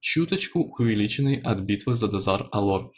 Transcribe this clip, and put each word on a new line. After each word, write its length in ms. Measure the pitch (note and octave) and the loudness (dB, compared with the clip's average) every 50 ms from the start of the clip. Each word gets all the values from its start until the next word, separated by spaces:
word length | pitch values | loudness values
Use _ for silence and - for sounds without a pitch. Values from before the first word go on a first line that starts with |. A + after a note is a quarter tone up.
чуточку 760 | - - - D#3+ E3+ - G3 F#3+ - - - E3+ - - - | -6 -2 0 0 0 0 0 -4 -2 -2 0 -2 -2 -2 -2
увеличенной 600 | - A#2+ A2+ G#2+ G#2 G2+ - - - C#3 C3+ C#3 | 0 0 2 2 2 0 0 0 0 0 2 0
от 220 | C3+ - A2+ G#2 G2 | 0 0 -2 -2 -2
битвы 360 | F#2+ G2+ G#2 G2+ - B2+ A#2+ | 0 -2 -2 -2 0 0 0
за 140 | A#2 A2 G2 | 2 0 0
Дезар 400 | G2 F#2+ F#2+ G2 F#2+ F#2+ - - | 0 0 0 0 0 0 -2 -2
Алор. 400 | - G#2 G2+ G2+ G2 F#2 - - - | -2 0 2 2 2 0 -2 -6 -18